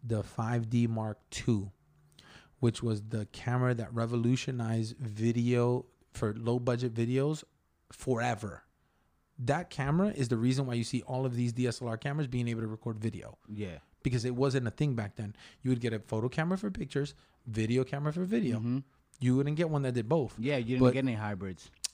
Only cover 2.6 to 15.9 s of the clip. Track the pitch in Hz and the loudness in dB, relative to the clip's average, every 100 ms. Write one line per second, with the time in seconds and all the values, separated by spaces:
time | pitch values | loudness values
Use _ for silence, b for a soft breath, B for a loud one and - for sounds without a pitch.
2.6 | 123 113 120 107 107 113 107 - - 123 | 0 0 -2 -2 -4 -6 -6 -8 -2 2
3.6 | 127 120 110 117 117 120 117 127 - 127 | 2 0 -2 -2 0 2 2 2 0 -4
4.6 | 113 113 110 120 123 104 117 117 120 123 | 0 0 -2 -4 -8 0 2 4 4 4
5.6 | 120 123 - _ _ - 110 110 117 123 | 4 2 -2 _ _ -4 -2 0 0 0
6.6 | 123 120 123 113 117 131 143 156 - _ | 0 0 -2 0 0 2 0 -2 -8 _
7.6 | _ _ _ - - 117 120 113 107 - | _ _ _ -10 -2 0 0 -2 -6 -10
8.6 | - _ _ _ _ _ _ - 123 147 | -18 _ _ _ _ _ _ -8 0 0
9.6 | 180 - 135 160 202 180 120 117 120 131 | -2 -4 0 2 2 0 0 2 4 2
10.6 | 135 120 113 127 - 127 131 120 120 117 | 0 -2 0 -2 -2 -2 -2 0 -2 0
11.6 | 123 113 123 113 143 147 139 123 120 113 | -2 -2 -6 -4 -4 -2 -2 -2 -2 -2
12.6 | 113 110 120 107 110 95 - - - 104 | -4 -6 -6 -4 -4 -4 -12 -18 -12 -8
13.6 | 101 78 - _ 127 123 120 123 139 131 | -8 -8 -16 _ 0 0 0 2 2 2
14.6 | 117 - 151 117 104 - 104 - B B | 0 0 0 0 -4 -6 -10 -10 B B
15.6 | 127 127 120 | 0 0 0